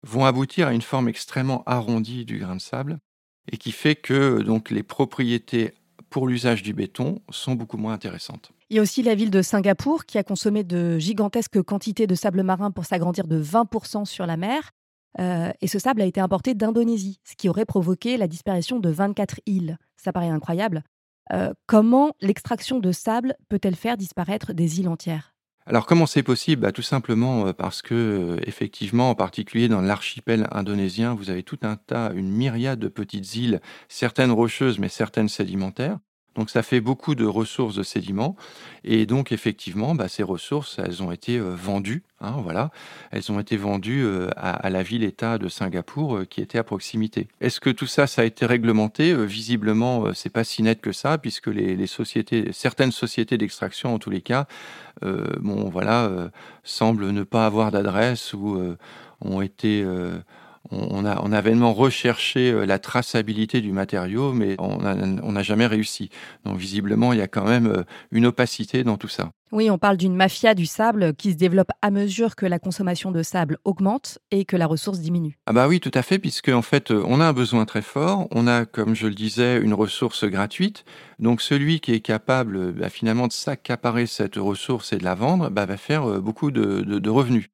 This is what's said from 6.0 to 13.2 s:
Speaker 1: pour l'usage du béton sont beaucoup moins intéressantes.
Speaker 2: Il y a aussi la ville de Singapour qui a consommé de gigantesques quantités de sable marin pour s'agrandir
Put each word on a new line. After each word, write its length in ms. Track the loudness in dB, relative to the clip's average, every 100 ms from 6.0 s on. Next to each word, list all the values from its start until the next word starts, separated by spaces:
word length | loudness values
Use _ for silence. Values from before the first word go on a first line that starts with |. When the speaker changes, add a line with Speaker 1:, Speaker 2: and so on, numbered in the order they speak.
| -8
Speaker 1:
pour 180 | -2 0
l'usage 340 | 0 2 0
du 120 | -2
béton 480 | -6 -6 -4 -4 -4 -10
sont 240 | -10 -4
beaucoup 240 | -4 -4 -6
moins 160 | -6
intéressantes. 580 | -6 -8 -12 -14 -16 -18 _ _
Speaker 2:
Il 80 | 2
y 20 |
a 40 |
aussi 200 | 2 2
la 120 | 2
ville 160 | 2 4
de 100 | 2
Singapour 640 | 2 2 2 2 0 -2
qui 140 | -2 -4
a 40 |
consommé 400 | -2 -2 0 0
de 360 | 0 0 0 0
gigantesques 640 | 0 0 0 0 0 0
quantités 440 | 0 -2 -4 0 2
de 80 |
sable 280 | 2 2 0
marin 280 | 0 0 -2
pour 140 | -4
s'agrandir 420 | -4 0 0 -2